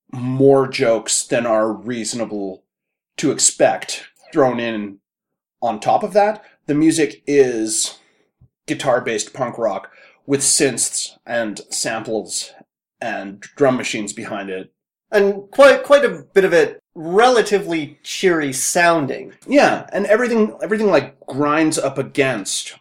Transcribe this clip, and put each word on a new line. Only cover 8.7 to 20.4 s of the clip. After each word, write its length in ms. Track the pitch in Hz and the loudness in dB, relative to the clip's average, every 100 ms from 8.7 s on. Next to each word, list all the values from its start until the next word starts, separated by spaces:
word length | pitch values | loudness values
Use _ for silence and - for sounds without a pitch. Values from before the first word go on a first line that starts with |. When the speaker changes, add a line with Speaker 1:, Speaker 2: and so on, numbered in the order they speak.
| 143 143 123 120 107 - | -4 0 0 0 -4 -6
Speaker 1:
punk 240 | - 123 113 | -6 -6 -4
rock 340 | 113 95 - _ - _ - | -4 -4 -10 _ -20 _ -4
with 140 | 139 | -2
synths 760 | - - 139 117 - - - - - | 0 2 2 0 -4 -6 -10 -14 -8
and 360 | 117 107 95 - | -6 -4 -8 -10
samples 840 | - 131 113 110 110 90 - - - _ _ _ - | -8 -6 -8 -6 -6 -6 -10 -12 -16 _ _ _ -12
and 380 | 120 - 101 98 | -10 -8 -10 -16
drum 360 | - - 139 127 | -14 0 0 2
machines 360 | 107 117 104 | -4 -6 -8
behind 360 | - 107 104 98 | -10 -12 -10 -10
it. 220 | 95 92 _ _ _ _ | -10 -12 _ _ _ _
Speaker 2:
And 380 | 208 196 202 - | 0 0 -2 -2
quite, 320 | - 277 254 | 6 6 6
quite 220 | - 285 247 | 4 4 4
a 200 | 165 - | -4 -2
bit 100 | 196 185 | 2 4
of 80 | |
it 260 | 165 147 - _ | 4 2 -2 _
relatively 1040 | 175 160 190 247 240 - 196 170 165 139 - | -14 -2 4 4 4 2 -2 -2 -6 -6 -12
cheery 500 | - - 190 165 143 | -14 -2 0 0 -2
sounding. 800 | 131 - 180 170 165 131 113 - - - | -4 -4 2 4 4 0 -6 -12 -16 0
Speaker 1:
Yeah, 400 | 277 185 107 - | 4 4 2 -4
and 140 | 185 196 | -4 0
everything, 500 | 226 240 226 | 2 2 0